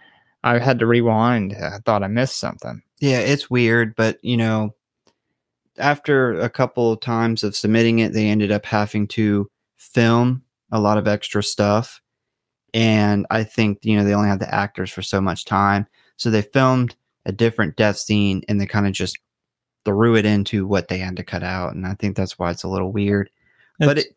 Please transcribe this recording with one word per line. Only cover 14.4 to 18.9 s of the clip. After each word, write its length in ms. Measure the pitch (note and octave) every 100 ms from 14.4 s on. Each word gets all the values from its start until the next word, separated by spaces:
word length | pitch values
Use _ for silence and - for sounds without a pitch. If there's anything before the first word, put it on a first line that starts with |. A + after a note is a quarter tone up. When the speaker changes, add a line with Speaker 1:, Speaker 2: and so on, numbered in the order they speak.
| -
Speaker 2:
actors 360 | G2+ G2+ - F#2
for 120 | -
so 180 | F#2+ G2
much 240 | F#2+ F2+
time. 420 | - G2 G2+ G2+ G#2 _ _ -
So 140 | A#2
they 120 | G#2+
filmed 520 | G2+ C3+ C3 B2+ B2 - _ _ -
a 60 |
different 440 | G2 A2+ - F#2 -
death 220 | G#2+ G2+
scene, 440 | - G#2+ G2+ F#2+ -
and 120 | G#2
they 60 | G2
kinda 240 | G#2 G2+